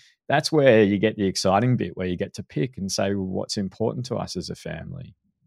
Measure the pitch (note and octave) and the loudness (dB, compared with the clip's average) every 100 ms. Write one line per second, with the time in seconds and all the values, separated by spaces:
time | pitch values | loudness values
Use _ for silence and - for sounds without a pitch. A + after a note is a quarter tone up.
0 | _ _ - C#3+ - D#3 C3+ A2 G2+ G2+ | _ _ -2 0 2 4 6 8 6 4
1 | G#2+ G#2+ F#2+ F#2 F#2+ G2 B2 B2 F2 F#2 | 0 0 -2 0 2 4 4 0 -2 -6
2 | F#2 F2 G2 - - D#3 C3+ - F#2+ - | -4 -4 -6 -10 -8 -6 -6 -6 -6 -2
3 | G2 G2+ F#2+ F#2+ - - F#2+ - A2+ B2+ | 0 -2 -4 -6 -6 -6 -6 -4 -4 -4
4 | B2 A2 - F#2 - - E2 D#2+ E2+ E2+ | -6 -6 -6 -8 -8 -10 -10 -10 -10 -14
5 | - - _ _ | -16 -20 _ _